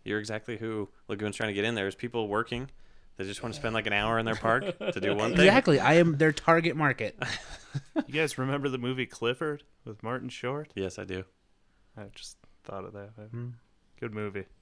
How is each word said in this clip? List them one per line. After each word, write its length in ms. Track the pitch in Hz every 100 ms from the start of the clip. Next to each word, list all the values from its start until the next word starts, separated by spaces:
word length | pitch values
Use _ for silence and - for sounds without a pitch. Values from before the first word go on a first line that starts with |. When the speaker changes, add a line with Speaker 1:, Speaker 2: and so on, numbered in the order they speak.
Speaker 1:
You're 140 | - 107
exactly 400 | 107 110 - 107
who 320 | 113 110 98 - -
Lagoon's 280 | 104 104 98
trying 120 | 110
to 60 |
get 100 | 101
in 100 | 107 113
there, 100 | 98
is 80 |
people 340 | - 120 117 107
working 400 | 104 117 120 135 - - - - -
that 80 |
just 180 | 95 101
wanna 120 | 117
spend, 200 | 110 117
like, 120 | 113 107
an 60 |
hour 240 | 101 107 113
in 80 | 113
their 80 |
park 420 | 110 113 120 196 -
to 220 | - -
do 140 | 196
Speaker 2:
<laughs> 0 |
Speaker 1:
one 160 | 120 113
thing. 100 | 160
Speaker 2:
Exactly. 400 | 190 240 254 143
I 140 | 127
am 240 | 160 170 147
their 140 | 160
target 440 | 147 - 165 165 151
market. 420 | 147 127 107 -
Speaker 1:
<laughs> 880 | 123 - - - - 139 - 320 -
Speaker 3:
You 60 |
guys 220 | 147 156 -
remember 320 | 131 143 139
the 100 | 131
movie 280 | 120 131 117
Clifford 560 | - 117 131 156 147 - _
with 180 | - 104
Martin 260 | 110 127 123
Short? 440 | - 120 143 151
Speaker 1:
Yes, 240 | - 95 -
I 60 |
do. 200 | 95 92 95 _ _ _ _ _ _ -
Speaker 3:
I 100 | 101
just 220 | - - - - -
thought 200 | - 98
of 80 | 95
that. 160 | 104 101 110 107
Speaker 2:
Hmm. 200 | 117 120 120 _ _ _ -
Speaker 3:
Good 120 | 120
movie. 340 | 107 104 98 92 -